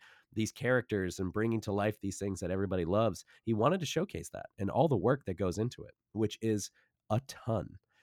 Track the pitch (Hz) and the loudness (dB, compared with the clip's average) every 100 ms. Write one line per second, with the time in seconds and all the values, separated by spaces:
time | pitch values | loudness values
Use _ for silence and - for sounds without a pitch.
0 | - - _ - 110 - 120 127 - 104 | -12 -20 _ -4 -2 -2 0 2 2 0
1 | 92 - 92 104 113 113 104 101 104 - | 0 -2 -2 0 0 0 0 0 0 0
2 | 98 - 98 92 87 95 98 92 82 101 | -4 -4 -4 -2 -2 0 0 0 2 4
3 | 113 85 - - - 107 123 190 156 160 | 2 0 -10 -8 -2 2 2 2 0 -2
4 | 190 82 - - - - 98 113 156 117 | -4 -6 -10 -10 -12 -4 -2 2 4 4
5 | 101 139 - 90 95 85 120 - - - | 4 2 -2 -2 0 0 -2 -4 -16 -20
6 | _ 104 107 - 113 107 - - _ _ | _ 0 0 0 0 0 -2 -12 _ _
7 | - 107 - - - 110 - - _ _ | -2 -2 -2 -8 -2 -2 -2 -10 _ _